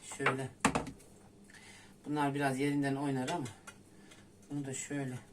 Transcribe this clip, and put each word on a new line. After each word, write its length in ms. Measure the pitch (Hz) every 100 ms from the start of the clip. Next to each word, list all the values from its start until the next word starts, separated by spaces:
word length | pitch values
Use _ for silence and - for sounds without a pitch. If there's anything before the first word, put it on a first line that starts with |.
| - -
şöyle. 320 | 135 131 131 - - - - - - - - - - - - - - -
Bunlar 300 | - 147 143
biraz 240 | 139 139 131
yerinden 380 | 143 143 139 135
oynar 320 | 143 135 127
ama 180 | 175 127 - - - - - - - - - -
bunu 140 | 143
da 100 | 135
şöyle 440 | 127 - 143 135 127 -